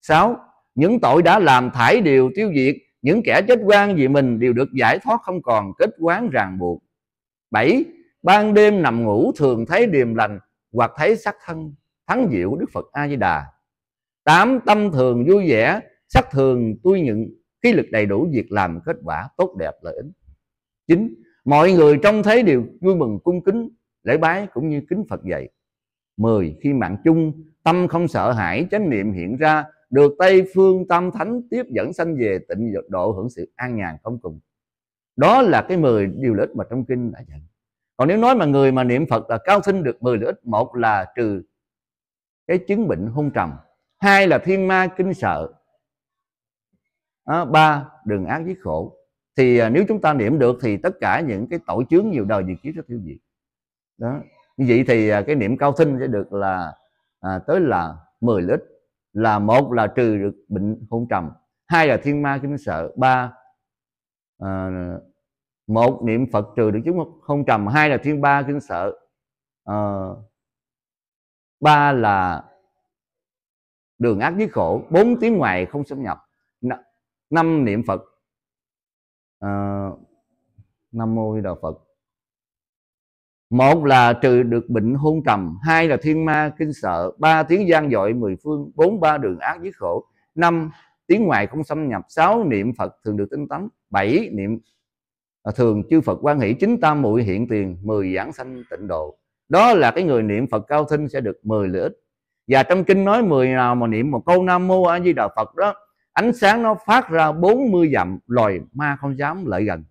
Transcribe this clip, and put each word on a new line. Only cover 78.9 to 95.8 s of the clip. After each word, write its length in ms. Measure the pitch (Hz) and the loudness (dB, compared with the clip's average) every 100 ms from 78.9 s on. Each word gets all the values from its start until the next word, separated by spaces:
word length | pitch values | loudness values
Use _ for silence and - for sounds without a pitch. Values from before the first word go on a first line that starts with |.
| _ _ _ _ _ | _ _ _ _ _
ờ, 100 | 101 101 101 101 98 95 _ _ _ _ _ _ _ _ _ | -8 -6 -6 -6 -8 -12 _ _ _ _ _ _ _ _ _
Nam 240 | 117 113 113 | -6 -4 -2
Mô 200 | 110 110 | -4 -4
Di 60 | |
Đà 140 | 98 85 | -6 -8
Phật. 220 | 80 78 _ _ _ _ _ _ _ _ _ _ _ _ _ _ _ _ _ | -10 -12 _ _ _ _ _ _ _ _ _ _ _ _ _ _ _ _ _
Một 360 | 120 135 165 147 | 2 4 4 4
là 280 | 131 120 | 6 6
trừ 300 | 120 135 123 | 4 4 4
được 260 | 120 117 110 | 2 -2 -2
bệnh 240 | 117 107 | -2 0
hôn 300 | 139 151 160 127 | 0 0 -2 0
trầm, 320 | 104 87 90 | -2 -2 -6
hai 260 | 151 160 165 | 0 2 2
là 100 | 127 | 0
thiên 240 | 151 156 160 | 0 -2 0
ma 280 | 151 151 151 | -2 -2 -4
kinh 160 | 156 | -8
sợ, 380 | 143 101 85 90 - | -6 -4 -4 -4 0
ba 260 | 156 160 | 2 2
tiếng 240 | 147 180 190 | 2 0 4
gian 240 | 160 151 | 2 2
dội 220 | 110 101 | 0 0
mười 220 | 120 110 92 | -2 -4 -6
phương, 280 | 147 151 143 151 | -6 -8 -8 0
bốn 240 | 170 214 | 0 2
ba 180 | 160 151 | 0 0
đường 220 | 113 85 | -2 -4
ác 220 | 92 165 | -6 -8
giết 120 | 180 - | -12 -8
khổ, 320 | 92 92 - _ _ 156 | -6 -6 -8 _ _ -2
năm 360 | 170 170 160 - _ _ - | 0 0 -6 -14 _ _ 0
tiếng 180 | 196 202 | 0 2
ngoài 220 | 110 101 | 0 -2
không 160 | 147 | -6
xâm 260 | 151 156 147 | -8 -6 -4
nhập, 120 | 104 - | -6 -8
sáu 340 | - 170 226 | 0 2 2
niệm 300 | 190 107 107 117 | 0 -2 -2 -4
Phật 180 | 98 _ 110 | -8 _ -8
thường 120 | 104 | -6
được 100 | 101 | -6
tinh 160 | 139 143 | -8 -10
tấn, 220 | 143 202 _ _ | -10 -12 _ _
bảy 400 | 101 101 156 220 | -2 0 0 -2
niệm, 260 | 104 98 113 _ _ _ _ _ _ _ _ | -8 -6 -8 _ _ _ _ _ _ _ _
à, 80 | 104 107 | -10 0
thường 280 | 117 104 | 0 0